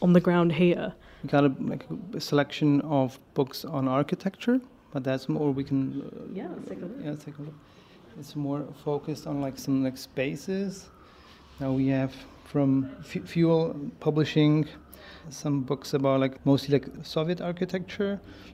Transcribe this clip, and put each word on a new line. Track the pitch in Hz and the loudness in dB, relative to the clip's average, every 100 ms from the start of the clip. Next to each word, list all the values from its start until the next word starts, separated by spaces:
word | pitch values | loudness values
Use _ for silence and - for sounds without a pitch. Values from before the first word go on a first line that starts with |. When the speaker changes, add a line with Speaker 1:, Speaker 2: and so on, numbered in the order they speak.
Speaker 1:
on | 180 | 6
the | 175 | 6
ground | 175 175 170 | 6 4 4
here. | 151 180 170 - - - - | 4 4 4 -2 -8 -20 -12
Speaker 2:
We | 135 | 0
got | 147 | 4
a, | 143 135 | 4 2
like, | - 143 - 160 - | -4 -4 -8 -10 -8
a | 156 | -10
selection | - 143 139 - 151 143 | -2 0 0 0 4 4
of | 147 143 131 - - | 2 0 0 -2 -8
books | - 139 - - | -2 -2 -4 -6
on | 156 131 | -2 0
architecture, | 131 147 - 196 - - 254 - - _ | 2 0 -2 -6 -4 0 0 0 -20 _
but | 143 | -6
that's | 131 131 131 | -2 -2 -2
more | 156 151 | 0 0
we | 135 | 0
can, | 139 135 135 139 | 0 -2 -2 -4
uh, | - - - | -10 -12 -12
Speaker 1:
Yeah, | 180 311 - | -10 -10 -10
let's | - | -12
take | 185 | -10
a | 180 | -10
look. | 269 | -8
Speaker 2:
yeah, | 156 | -8
let's | 151 151 | -8 -12
take | 147 | -14
a | |
look. | 147 156 - - - - - - | -14 -14 -20 -20 -20 -20 -20 -18
It's | 139 147 | -12 -6
more | 143 143 147 143 - | -4 -4 -6 -8 -4
focused | 147 143 147 - | -4 -4 -8 -4
on, | 143 | -4
like, | 139 127 | -4 -6
some, | - 135 | 0 2
like, | 131 127 | 2 -4
spaces. | - - 135 156 - 190 196 175 - - - - - - - - | -10 -4 -2 -4 -4 -4 -4 -6 -16 -20 -20 -20 -20 -20 -20 -6
Now | 135 | -2
we | 135 135 | 2 2
have | 135 131 - - - - | 2 0 -4 -18 -20 -4
from | 147 139 135 135 - | 2 4 4 0 -8
F-, | - - - | -10 -10 -4
Fuel | 170 165 165 165 147 147 - | 2 4 4 2 -4 -10 -4
Publishing | 156 151 147 160 151 151 151 - - - - - 160 | -2 2 2 4 6 4 2 -6 -20 -20 -20 -18 -16
some | - 151 143 | -8 -2 -2
books | 131 143 - 143 | -2 -4 -2 0
about, | 135 135 | 4 4
like, | 135 135 143 | 2 0 4
mostly, | 135 - | 4 4
like, | 139 - - | 0 0 -12
Soviet | - - 160 175 | -6 -2 0 -2
architecture, | 175 175 185 190 175 - 196 202 - - - | -4 -4 -4 -4 -6 -4 -4 -4 -10 -18 -20